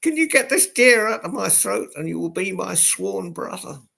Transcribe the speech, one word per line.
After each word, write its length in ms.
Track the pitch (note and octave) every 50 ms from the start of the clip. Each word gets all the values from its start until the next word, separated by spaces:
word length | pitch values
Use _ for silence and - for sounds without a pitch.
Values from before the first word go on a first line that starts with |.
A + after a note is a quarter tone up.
Can 160 | - E4 D#4
you 120 | D4+ D#4+ D#4
get 200 | - C#4 C4 -
this 180 | C4+ - -
deer 400 | - - - B3 B3 B3 A3+ G#3+ G#3+
out 160 | A3 - -
of 80 | - F#3
my 160 | G3 F#3+ F#3
throat 400 | - - - A3+ G3 A3 - - -
and 140 | D3 D3+ E3
you 100 | E3+ E3
will 100 | E3+ E3
be 240 | E3 E3+ F#3 G3 F#3+
my 220 | F3+ - F#3+ F3+
sworn 580 | E3+ - - - - F3+ G3 G3 G3 F#3 F3 E3+
brother? 460 | - D3+ C#3+ - F#3 - D3 C#3+ C#3+ B2 _ _